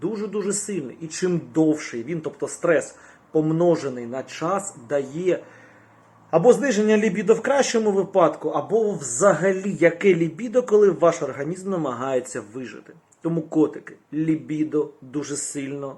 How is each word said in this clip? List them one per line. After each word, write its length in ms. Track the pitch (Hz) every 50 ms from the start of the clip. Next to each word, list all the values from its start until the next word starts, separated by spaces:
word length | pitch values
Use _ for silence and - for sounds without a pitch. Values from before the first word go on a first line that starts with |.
дуже-дуже 520 | 147 185 226 202 208 208 196 208 185 202 202
сильний, 440 | - - - 202 170 135 117 - -
і 60 | 165 156
чим 340 | - - 180 180 175 165 - - -
довший 500 | 160 156 156 151 151 - - - 117 113
він, 180 | 135 175 160
тобто 260 | 156 147 139 - 143 143
стрес, 480 | - - - 170 165 135 131 - - - - - - _ _ _
помножений 760 | - 156 156 156 160 160 175 175 165 156 135 139 127 123 120
на 180 | 117 123 135 127
час, 520 | - - - 160 170 196 196 196 - - 135 120 113
дає 540 | 143 143 135 127 139 165 180 180 160 - - - - - - - - - _ _ _ _ _ _ _ _ _ _
або 220 | - 165 170 247 233
зниження 440 | 196 277 277 214 202 214 214 220 214
лібідо 360 | 208 220 175 202 208 190 220
в 80 | -
кращому 500 | - 247 277 277 - - - 226 220 214
випадку, 580 | 196 196 185 190 - 190 170 147 - - 151 156
або 440 | 151 147 143 131 185 226 220 208 190
взагалі 840 | 147 143 - - - 190 202 180 147 175 196 190 190 190 208 175 143
яке 340 | 165 165 165 - - 202 175
лібідо, 500 | 165 165 160 160 156 233 247 214 254 247
коли 260 | - 208 208 208 196
ваш 320 | 170 139 165 170 165 -
організм 480 | 156 131 123 135 143 151 - - 190 196
намагається 760 | 190 170 151 135 120 117 131 135 131 127 120 - - 127 104 101 107
вижити. 400 | 135 127 104 107 123 - - - - _ _ _ _
Тому, 200 | - 165 165 165
котики, 540 | 156 - - 156 151 147 - - - - - - _ _ 143
лібідо 760 | 151 160 160 160 131 127 120 156 151 156 151 151 151 143 147 - _
дуже 340 | - 131 120 147 139 131 143
сильно 600 | 143 - - - 147 135 135 139 143 139 135 131